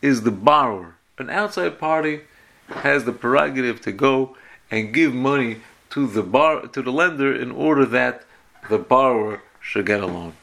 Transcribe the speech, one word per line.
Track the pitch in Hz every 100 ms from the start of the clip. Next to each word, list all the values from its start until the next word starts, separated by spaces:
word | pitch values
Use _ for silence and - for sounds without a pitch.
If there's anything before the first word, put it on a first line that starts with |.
is | 143 127
the | 110
borrower. | 101 113 147 131 98 87 - _ -
An | 131
outside | 185 208 202 175 -
party | 156 160 156 151 151 _ _ _ _
has | - 143 143
the | 120
prerogative | 123 120 135 151 131 127 117
to | -
go | 101 131 131 131 - - - _
and | 110 107
give | 120 160
money | 127 131 139 120 110 - _ _
to | - 135
the | 104
bar-, | 92 120 156 156 -
to | -
the | 127
lender | 131 175 156 139
in | 117 123
order | 127 147 147 127
that | 120 123 123 - _ _ _ -
the | 107
borrower | - 131 135 120 107 104 - _
should | - 104 98
get | 104
a | 95
loan. | 87 87 80